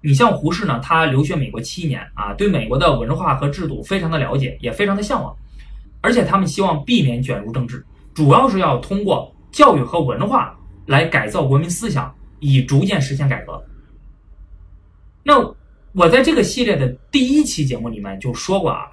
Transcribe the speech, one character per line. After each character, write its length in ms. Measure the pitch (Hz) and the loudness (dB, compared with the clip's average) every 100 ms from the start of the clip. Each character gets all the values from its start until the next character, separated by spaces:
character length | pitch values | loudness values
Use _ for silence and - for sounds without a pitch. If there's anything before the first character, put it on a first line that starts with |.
你 120 | 151 | 2
像 180 | 135 240 | 4 4
胡 200 | - 160 | 2 -2
适 120 | 180 202 | -2 -4
呢， 120 | 127 | -4
他 260 | - 165 156 | 0 0 2
留 180 | 131 | 2
学 100 | 151 | 0
美 160 | 165 117 | -2 -4
国 100 | 110 | -6
七 280 | - - 165 | -10 -8 -6
年 120 | 123 - | -6 -8
啊， 180 | - 104 | -10 -8
对 120 | 101 202 | -2 0
美 220 | 147 110 | 0 0
国 100 | 127 | 2
的 220 | 165 120 | 2 2
文 160 | 120 165 | -2 -2
化 180 | 175 | -2
和 140 | 139 143 | -2 -2
制 180 | 160 160 | -4 -8
度 160 | - | -8
非 160 | - 190 | -4 -4
常 100 | 165 | -2
的 100 | 160 | -2
了 180 | 131 135 | -2 -2
解， 200 | 131 - | -4 -4
也 100 | 120 | -8
非 160 | 113 202 | -2 -2
常 80 | |
的 80 | 196 | 0
向 180 | 208 - | -2 -4
往， 140 | 139 - - - - - - - | -4 -12 -18 -20 -18 -18 -18 -4
而 120 | - | 0
且 120 | 240 | 2
他 140 | - 196 | 2 0
们 80 | 170 | 0
希 160 | - | 0
望 220 | 190 156 | 0 -2
避 180 | - 240 | 0 2
免 180 | 135 120 | 2 0
卷 220 | 123 104 | -4 -6
入 80 | 107 | -6
政 160 | 127 120 | -6 -6
治， 180 | - - - - | -10 -16 -20 -18
主 180 | - 147 | 0 6
要 160 | 202 262 | 6 6
是 120 | 190 | 2
要 160 | 165 135 | 0 -2
通 240 | - 196 | -2 -4
过 320 | 196 190 - _ - | 0 -2 -4 _ -18
教 260 | - 285 147 | 4 6 6
育 60 | |
和 180 | 120 170 | 0 -2
文 280 | 139 113 202 | -2 -2 -2
化 280 | 254 - - - - - | -2 -4 -10 -20 -20 0
来 180 | 139 - | 0 2
改 200 | 156 - | -2 -2
造 180 | 185 | -2
国 140 | 135 139 | 2 2
民 100 | 175 | 0
思 220 | - 226 | -4 -4
想， 240 | 139 131 - - - | -4 -6 -12 -20 -6
以 240 | 147 135 | 2 2
逐 220 | 127 139 | 4 2
渐 160 | 196 190 | 2 0
实 160 | - 139 | -2 -2
现 120 | 139 | -2
改 140 | - | -2
革。 160 | - - - - - - - - _ - - - - - _ _ - _ | -8 -14 -16 -20 -20 -20 -20 -20 _ -20 -20 -20 -20 -20 _ _ -20 _
那 100 | - 285 - - _ - - | 4 4 4 -8 _ -20 -10
我 160 | 185 170 | 2 6
在 140 | 247 | 6
这 100 | 262 | 4
个 80 | 311 | 2
系 220 | 196 - | 0 0
列 140 | 233 160 | 0 0
的 100 | 131 - _ | -2 -4 _
第 160 | 277 254 | 0 2
一 160 | 294 | 2
期 220 | 294 - | 2 -2
节 120 | 135 117 | -4 -4
目 120 | 117 | -8
里 100 | 110 | -8
面 220 | 98 95 | -10 -8
就 120 | 127 | -8
说 280 | 113 - 190 | -8 -2 -2
过 100 | 170 | 0
啊 160 | - - | -4 -10